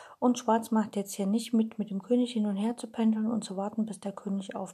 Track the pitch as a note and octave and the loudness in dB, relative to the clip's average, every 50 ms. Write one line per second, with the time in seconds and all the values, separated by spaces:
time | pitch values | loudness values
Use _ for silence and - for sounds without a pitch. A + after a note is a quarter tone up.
0 | - - - - B3 B3 A#3+ - - A3+ A3 A3+ A3 - A3+ A3 G#3 - - G3+ | -20 -20 -4 2 2 2 2 2 2 2 2 2 2 2 2 2 2 0 -2 -4
1 | G3 - - - G3 F#3+ G#3+ A#3 A3+ - A#3+ A3 A3 A3 - - G3+ - F#3+ G3 | -4 -4 -4 -2 0 2 2 0 0 2 2 2 2 0 -2 -6 -6 -4 -6 -6
2 | - - B3 B3 B3 A#3+ - A3 G#3 G#3 G3 G3 G#3+ A#3 A#3+ - - - - - | 0 2 2 2 2 2 0 0 0 0 0 0 0 -2 -2 -4 -8 -8 -2 2
3 | A3+ A3+ A3 A3 G#3+ A3 A#3+ G#3+ G3+ - F#3 F#3+ G3 G#3+ - A3 G#3+ A3 F#3+ - | 2 4 4 2 0 0 -2 -2 -4 -4 -4 -4 -4 -2 -2 -2 -2 -4 -4 -6
4 | - G3+ G3 - - G#3 G3 G3 F#3+ - - G3 F#3+ F3 | -8 -8 -8 -6 -4 -4 -4 -4 -4 -6 -8 -8 -8 -8